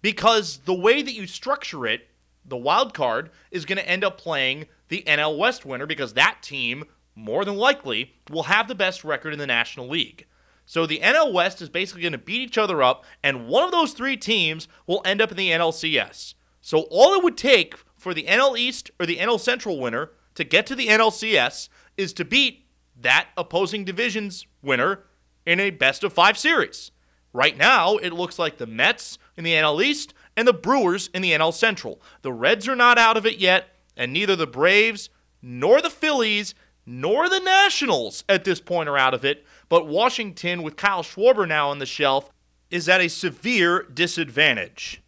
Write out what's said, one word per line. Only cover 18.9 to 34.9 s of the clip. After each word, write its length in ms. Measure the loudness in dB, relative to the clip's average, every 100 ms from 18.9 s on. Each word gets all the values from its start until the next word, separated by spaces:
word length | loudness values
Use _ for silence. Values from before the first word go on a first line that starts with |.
| _
or 60 |
the 160 | -4 -2
N 80 | 0
L 100 | 0
Central 400 | 0 -4 -4 -4
winner 340 | -4 -4 -8 _ _ -10
to 80 |
get 220 | 2 2 2
to 60 |
the 140 | -6 2
N 140 | 4
L 80 | 4
C 260 | 0 0 2
S 320 | 0 -2 -16 _ _ -6
is 160 | -6
to 100 | -6
beat 400 | 0 2 0 -2 _ _ _ _
that 300 | 2 2 2 -8
opposing 480 | -4 -2 -2 -4
division's 640 | -8 -4 -4 -4 -8 -12 -18 _
winner 420 | -4 0 0 -2 _ _ _ _ -2
in 140 | 0
a 100 | 0
best-of-five 680 | 0 0 0 -4 4 4 4
series. 540 | 0 0 0 -6 -20 _ _ _ _
Right 240 | 0 0 4
now, 400 | 4 4 4 0
it 160 | -2
looks 260 | -6 -8 -4
like 200 | -4 -4
the 80 | -12
Mets 520 | 0 0 0 -8 -16 _
in 100 | -10
the 100 | -2
N 100 | 2
L 160 | 2 2
East 320 | 0 -2 -8 -16 _ 0
and 100 | 2
the 60 |
Brewers 560 | 2 2 2 2 0 -4
in 80 | -6
the 100 | 0
N 80 | 2
L 120 | 2
Central. 500 | 2 -2 -2 -10 -14 _ _
The 140 | -10
Reds 340 | 0 2 2 0
are 80 | 2
not 220 | 4 6
out 180 | 6 4
of 80 |
it 140 | 0 0
yet, 300 | 2 2 0 _ _ -8
and 160 | -4
neither 240 | -2 0 0
the 100 | -2
Braves 600 | 0 4 4 2